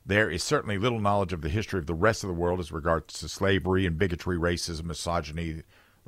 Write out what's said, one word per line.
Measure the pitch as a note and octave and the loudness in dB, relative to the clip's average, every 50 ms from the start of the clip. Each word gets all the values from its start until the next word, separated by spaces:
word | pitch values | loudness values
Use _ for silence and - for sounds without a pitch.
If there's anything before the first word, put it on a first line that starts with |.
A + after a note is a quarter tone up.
| - | -2
There | - G2 G#2 A2 F2 | 2 4 4 4 4
is | D#2+ F2+ | 2 -2
certainly | - - D3 C#3+ - G#2 G2+ F#2+ | -2 0 0 0 0 -2 -2 0
little | G#2 B2+ A#2+ A2 | 0 0 0 0
knowledge | G2+ G2+ G2+ G2+ G2 E2+ F#2 | 2 2 2 2 0 0 -4
of | E2 | -4
the | D2 D2+ | -4 -2
history | E2 A2 - - - F#2+ | -2 -2 -2 -2 -2 -2
of | D2 | -2
the | D2+ | -2
rest | E2+ D#2+ F#2+ A2 A2+ - - | 0 2 4 4 4 2 -2
of | G2 | -4
the | F2 | -2
world | E2+ F2 F2 F2+ F2+ | 0 0 0 0 0
as | E2+ D#2+ | -2 -6
regards | D#2+ D#2+ D2 E2+ E2 D#2+ - - - - | -6 -2 0 2 2 2 0 -4 -12 -10
to | D#2 D2+ | -10 -10
slavery | - - G2 G2 G2 F#2 D2+ F#2 F#2 F#2+ F#2+ | -4 0 2 4 4 4 4 4 2 4 4
and | F2+ D#2+ D#2 | 2 2 2
bigotry, | G2+ F2+ F2 D#2+ - F#2+ F#2 E2+ | 0 0 0 -2 -2 -2 0 2
racism, | E2 F2 F2 E2+ - - E2 D#2 E2 | 2 2 0 0 -2 -4 -6 -6 -6
misogyny, | E2+ D#2 - - F2 E2+ E2+ D#2 D2 D2+ E2+ E2+ E2 | -8 -8 -6 -4 -2 -2 -2 -2 -4 -6 -6 -4 -4
the | D#2 D#2+ - _ _ _ _ _ _ _ - | -6 -8 -10 _ _ _ _ _ _ _ -10